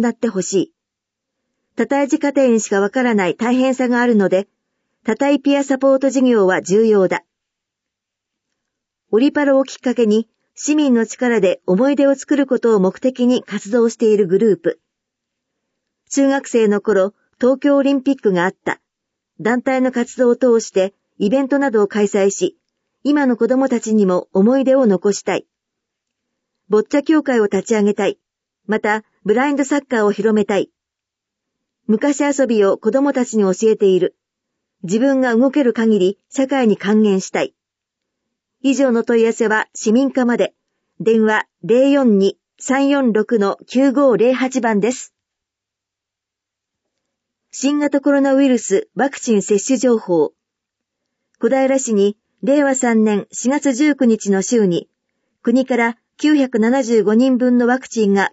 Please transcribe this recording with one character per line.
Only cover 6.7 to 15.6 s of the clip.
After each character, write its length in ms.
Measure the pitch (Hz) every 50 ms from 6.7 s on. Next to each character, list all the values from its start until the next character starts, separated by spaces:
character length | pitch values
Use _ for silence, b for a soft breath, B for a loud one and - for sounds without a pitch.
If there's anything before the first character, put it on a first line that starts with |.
| 180 214 226
要 220 | 220 214 202 185 175
だ。 160 | 180 - - _ _ _ _ _ _ _ _ _ _ _ _ _ _ _ _ _ _ _ _ _ _ _ _ _ _ _ _ _ _ _ _ _ _ _ _ _
オ 80 | - 214
リ 120 | 254 294
パ 140 | 311 294 294
ラ 120 | 277 269 269
を 60 | 269
き 100 | 269 -
っ 20 | -
か 140 | - 254 233
け 120 | 247 240
に、 240 | 214 208 220 226 - _ _ _ _ _
市 200 | - - - 302
民 180 | 302 302 277 240
の 120 | 233 226
力 360 | 214 - - 262 247 240 220
で 200 | 180 185 180 - _
思 240 | - 185 185 247 277
い 60 | 285
出 120 | 254 277 277
を 80 | 277
作 200 | 269 - - 311 262
る 100 | 277 269
こ 120 | 254 233
と 180 | - 233 220 208
を 20 |
目 180 | 185 185 - -
的 300 | - 262 254 - 247 240
に 160 | 254 247 -
活 280 | - 196 202 - 196
動 180 | 208 247 226 233
し 80 | 226 -
て 160 | 240 220 214
い 40 | 202
る 80 | 208
グ 140 | 165 175 196
ル 160 | 220 220 190
ー 40 | 165
プ。 200 | - 170 - - _ _ _ _ _ _ _ _ _ _ _ _ _ _ _ _